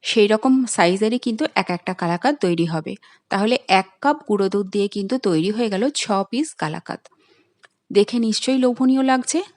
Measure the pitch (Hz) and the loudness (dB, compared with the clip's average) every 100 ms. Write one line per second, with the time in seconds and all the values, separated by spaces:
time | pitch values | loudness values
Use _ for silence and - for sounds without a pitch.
0 | - - 208 214 262 262 247 - 175 190 | -2 2 4 4 2 2 0 2 2 2
1 | 214 247 247 220 311 - 190 180 - 185 | 0 -2 -4 -2 -2 -2 -2 -6 -6 -4
2 | 175 175 269 294 185 170 170 160 160 196 | -2 0 0 0 -2 0 -2 -2 -8 -14
3 | - _ _ 196 208 247 - 190 190 _ | -16 _ _ -2 0 -2 2 0 0 _
4 | 277 302 - 208 196 202 190 208 202 208 | -2 -2 -2 0 0 0 -2 -2 -2 -4
5 | 196 262 214 165 175 214 233 196 254 302 | -4 -2 0 0 0 -2 -2 0 -2 -2
6 | - 196 196 233 320 - 160 - - - | -2 -2 -2 -4 -6 -4 -6 -6 -10 -14
7 | - _ _ _ _ _ _ _ _ 202 | -14 _ _ _ _ _ _ _ _ 2
8 | 208 240 226 208 - 262 254 240 262 262 | 2 0 -2 -2 0 2 2 2 2 2
9 | 269 262 247 320 392 | 2 0 0 -4 -4